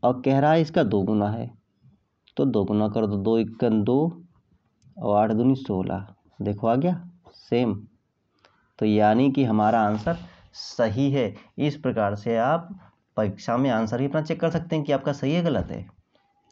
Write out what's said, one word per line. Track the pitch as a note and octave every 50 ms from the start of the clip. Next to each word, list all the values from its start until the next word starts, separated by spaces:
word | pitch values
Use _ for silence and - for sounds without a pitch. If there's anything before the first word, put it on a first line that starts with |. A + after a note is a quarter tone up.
| -
और | A#2+ B2+ C3 B2+
कह | C#3 C3+ C3+
रहा | C#3 D3+ D#3+
है | E3
इसका | D#3+ D#3+ - F3+ D3+
दो | G#2 G#2 G2+ F#2+
गुना | F#2+ G#2+ G#2 G2+ G#2
है, | G#2+ A#2 A#2 A#2+ - _ _ _ _ _ _ - _ _ _ _ _ _ _ _ _
तो | - C#3
दो | C3+ A2 G#2+ G2
गुना | F#2+ G#2+ G#2 G#2+ G#2+
कर | G#2 A2+ A2
दो, | G#2 G#2
दो | G2+ G2 A2 A2+ A2+
इक्कन | A2 A2 - - - A#2+ A2 A2 G2+
दो | A2 B2 C3+ D#3 E3+ - - - _ _ _ _ _ _ _ _ _ _ _ _ - _ -
और | A#2+ A2+ G2+ G#2 G#2+
आठ | A2
दूनी | A2 A2 A#2+ C3 C3+
सोलह, | C3 - - G#2 F#2 F#2+ - F2 G2 G2+ - - _ _ _ _ _ G2+
देखो | G#2 G#2 G#2 -
आ | A2+ A#2
गया | B2+ D3 F3+ F3+ E3+ - - - _ _ - _
सेम। | - - - - A#2+ B2+ A#2 G2 G#2 - - _ _ _ _ _ _ _ _ _ _ _ _ _ _ _ _ _ -
तो | A2
यानी | G#2+ G#2+ G#2 G#2 G#2 G#2+ A#2 C3 C#3+ C3+
कि | C#3 C3+
हमारा | A#2 G#2+ G#2+ G#2+ G#2+ A2+ A2+ A2
आंसर | G#2 G#2+ G#2+ G#2+ E3+ E3+ E3+ - - - - - - _
सही | - - - - - A#2+ A2 G#2 B2 C#3 C#3
है। | C3+ C#3 B2 G2+ G2 - - _ _ -
इस | C#3 D3 C#3
प्रकार | D3+ - C3 A2+ A2+ G#2+ G2+ G#2
से | G2+ G2+ A#2+ A#2
आप | A2+ A2+ C3 D#3 E3+ E3+ - G#3+ - - - _ _ _ _ _
परीक्षा | - A2 G2+ F#2+ - - - A#2
में | A#2+ C3+ C#3
आंसर | A#2+ A2 A2+ G#2+ A2+ A#2+
भी | C3+
अपना | C#3 C#3 D#3 D3+
चेक | D#3 E3 D3+
कर | - E3
सकते | E3 E3+ - - E3
हैं | D#3 D3
कि | C#3+ C#3+
आपका | C3+ - D#3 C#3
सही | C#3 - C3+ D3+
है | F3 E3+
गलत | E3+ C3+ G2+ E2+ -
है। | - - - - - _ _ _ _ _ _ _ _ _ _ _